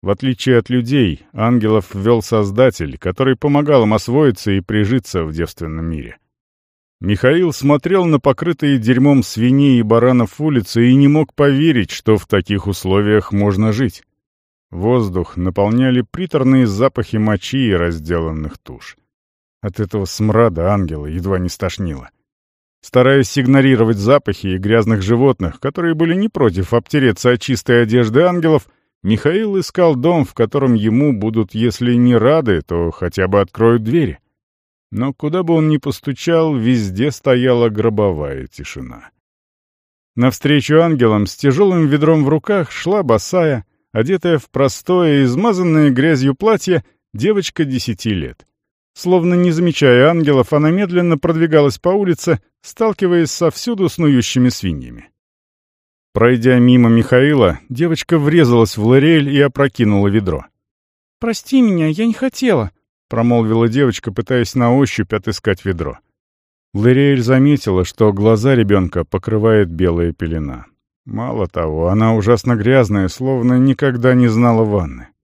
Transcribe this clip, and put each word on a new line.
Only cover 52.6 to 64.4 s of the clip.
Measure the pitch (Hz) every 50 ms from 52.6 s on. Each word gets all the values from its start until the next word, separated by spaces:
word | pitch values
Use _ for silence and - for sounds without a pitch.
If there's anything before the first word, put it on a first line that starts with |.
сталкиваясь | _ - - - 226 220 208 - 202 180 175 175 165 139
со | - - 170 160
всюду | - - - 240 240 196 190 165
снующими | - - 170 147 139 123 110 - - 131 123 127
свиньями. | 117 - - 92 78 71 64 60 58 58 - _ _ _ _ _ _ _ _ _ _ _ _ _ _ _ _ _ _ _ _ _ _
Пройдя | - 113 120 127 120 113 127 127 127
мимо | 120 123 123 127 120 117
Михаила, | 117 117 113 - 127 123 135 147 151 139 113 90 82 - _ _
девочка | 127 120 165 175 160 - - - 170 160
врезалась | 143 147 151 175 156 120 120 120 113 107 - 110
в | 104
Лориэль | 113 127 135 135 156 170 160 143 139
и | 139 143
опрокинула | 143 139 - - 139 139 _ - 120 104 101 101 101 101
ведро. | 98 110 101 92 80 69 - _ _ _ _ _ _ _ _ _ _ _ _ _ _ _
«Прости | - 233 220 - - - - 269
меня, | 247 220 190 170 160 156
я | 156 165 220
не | 233 214
хотела», | - 254 262 - - 262 254 202 135 110 95 _ _ _ _ _ _ _ _ -
промолвила | 117 113 120 120 117 113 110 113 113 117 117
девочка, | 110 135 143 127 107 - - 117
пытаясь | 98 - 110 - 127 123